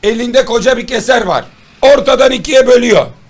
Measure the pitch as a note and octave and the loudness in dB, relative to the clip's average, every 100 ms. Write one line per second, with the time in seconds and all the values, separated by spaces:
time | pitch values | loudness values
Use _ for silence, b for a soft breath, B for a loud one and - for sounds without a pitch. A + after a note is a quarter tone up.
0 | G#3 A3+ A#3+ B3 B3+ A#3 G#3+ A#3+ A#3+ B3 | -4 -4 -2 -2 0 -2 0 -2 -4 -8
1 | A3 B3+ G3 C#3+ - _ _ _ C4+ C#4 | -2 -2 0 -4 -6 _ _ _ 2 2
2 | C4+ B3+ C4 B3+ - C4 B3 B3 A#3+ G#3 | 2 0 0 0 0 0 4 2 2 0
3 | - - | 0 -10